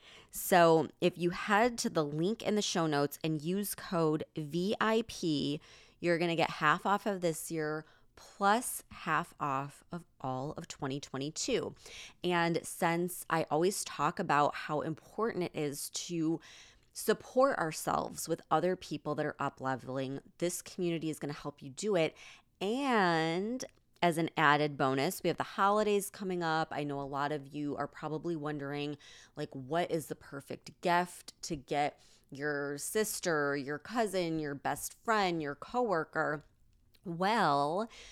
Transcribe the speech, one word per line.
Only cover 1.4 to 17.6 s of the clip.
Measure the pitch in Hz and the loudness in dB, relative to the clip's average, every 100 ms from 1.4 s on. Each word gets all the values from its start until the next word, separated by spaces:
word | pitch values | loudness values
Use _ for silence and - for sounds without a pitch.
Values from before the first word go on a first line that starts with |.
| - 208 247 240 | 2 4 4 2
to | 233 | -2
the | 170 | 0
link | 147 151 175 226 | 0 0 0 0
in | - | 0
the | 208 | 0
show | 202 185 160 | 2 2 2
notes | 147 143 - | 2 2 0
and | 160 156 | -2 -2
use | 151 190 202 | -2 -2 -2
code | - - 170 160 156 - - | -6 -4 0 2 2 -2 -8
V | 151 165 185 220 | -4 -2 0 0
I | 214 226 226 | 2 2 0
P, | - 175 143 143 147 - - - _ | -2 0 0 0 -4 -8 -20 -20 _
you're | 170 170 | 0 2
gonna | 175 170 | 2 2
get | 160 | 0
half | - 151 170 208 | 2 2 4 2
off | 202 226 | 0 0
of | 196 | 0
this | 175 156 - | 0 -2 -4
year | 165 151 156 - - _ | -4 -2 -4 -8 -18 _
plus | - - - 202 220 262 - - | -20 -20 0 2 2 0 -8 -12
half | - - 156 175 - | -10 -2 -2 -2 -6
off | 147 135 143 - - | -4 -2 -4 -12 -14
of | 175 - _ | -14 -14 _
all | 135 127 143 - | -6 -4 -6 -8
of | 170 | -12
twenty | - 139 139 | -6 -6 -4
twenty-two. | - 135 143 - - 214 110 - - - - - | -6 -8 -6 -4 0 0 -2 -8 -16 -16 -18 -6
And | 180 175 170 165 | 0 2 2 0
since | - - 175 170 180 - - | -4 -2 0 2 -2 -4 -4
I | 165 - | -2 0
always | 151 180 214 | 2 2 0
talk | - - 147 - | -4 -2 -2 0
about | 165 143 147 | 2 4 4
how | - - 151 | 0 -4 -4
important | - 156 - - 226 - | -4 -6 -10 -6 -4 -2
it | 175 | -4
is | - 147 147 - | -2 -4 -4 -8
to | - - 170 160 165 - - - - _ | -8 -6 -2 0 -2 -6 -20 -20 -20 _
support | - - 214 - 254 233 | -4 -2 -2 0 4 4
ourselves | - | 4